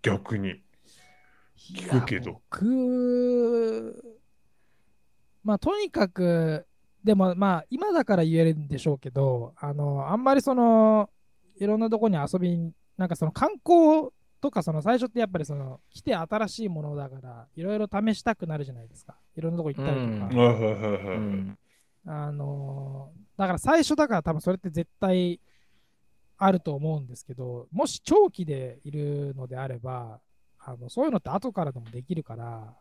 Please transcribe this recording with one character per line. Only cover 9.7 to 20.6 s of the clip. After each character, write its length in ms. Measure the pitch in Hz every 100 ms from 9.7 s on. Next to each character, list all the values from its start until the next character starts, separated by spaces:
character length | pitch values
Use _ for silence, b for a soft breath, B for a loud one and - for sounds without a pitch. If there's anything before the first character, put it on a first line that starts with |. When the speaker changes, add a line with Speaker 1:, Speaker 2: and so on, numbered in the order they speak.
Speaker 2:
の、 360 | 143 147 139 139
あ 60 |
ん 80 | 208
ま 120 | 262
り 80 | 277
そ 120 | 277
の、 560 | 254 233 226 220 214 208 _ _ _ _ -
い 100 | 202
ろ 100 | 214
ん 40 |
な 100 | 226
と 80 | 220
こ 100 | 220
に 80 | 175
遊 220 | 143 185
び 180 | 180 170
に、 160 | 165 - _ -
な 100 | 185
ん 20 |
か 80 | 170
そ 80 |
の 80 | 160
観 220 | - 285
光 560 | 403 - 349 320 311 294 _ _ _
と 120 | 285
か、 100 | 226
そ 100 | 170
の 80 | 156
最 200 | 160 247
初 80 | 247
っ 40 |
て 60 | 240
や 80 | 220
っ 20 |
ぱ 100 | 180
り 60 |
そ 120 | 147 143
の、 240 | 135 131 _
来 120 | -
て 120 | -
新 340 | 180 165 214 214
し 160 | - 214
い 20 |
も 140 | 165
の 120 | 147
だ 160 | 147 139
か 100 | 131
ら、 280 | 127 117 120 -
い 60 |
ろ 120 | 175
い 40 | 214
ろ 60 | 214
試 280 | 196 220
し 80 | 214
た 140 | - 220
く 100 | 165
な 100 | 151
る 80 |
じ 60 | 135
ゃ 40 |
な 80 | 123
い 60 | 113
で 60 |
す 100 | -
か。 120 | - - _ -
い 40 |
ろ 100 | 160
ん 20 |
な 60 | 170
と 60 |
こ 80 | 156
行 100 | 135
っ 20 |
た 60 | 135
り 40 | 135
と 60 | 120
か。 0 |
Speaker 3:
う 20 |
ん。 120 | 107
Speaker 1:
は 80 | 98
い 80 | 123
は 160 | 120
い 100 | 110